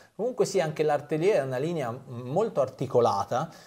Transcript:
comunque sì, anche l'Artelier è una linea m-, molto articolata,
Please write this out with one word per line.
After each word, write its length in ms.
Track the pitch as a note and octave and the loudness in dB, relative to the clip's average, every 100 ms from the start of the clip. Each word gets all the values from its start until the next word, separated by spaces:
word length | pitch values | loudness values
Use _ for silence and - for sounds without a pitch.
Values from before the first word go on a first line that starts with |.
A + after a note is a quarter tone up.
| - - | -14 -6
comunque 300 | A#3+ B3 F#3+ | -4 0 0
sì, 160 | F#3+ | 0
anche 220 | D#3 D#3 | 0 0
l'Artelier 540 | D3+ D3 - D#3 F#3+ F#3 | 2 0 0 0 2 2
è 40 | |
una 160 | C3+ B2+ | 0 -2
linea 320 | D#3 E3+ A#2+ | -2 -2 -4
m-, 320 | B2+ - A#2+ | -6 -10 -12
molto 400 | B2 E3 A3+ - | -4 -2 0 0
articolata, 880 | B2+ - B2+ B2 A#2 G2+ G2+ B2 E3+ - | -2 -2 0 4 4 4 0 -2 -4 -10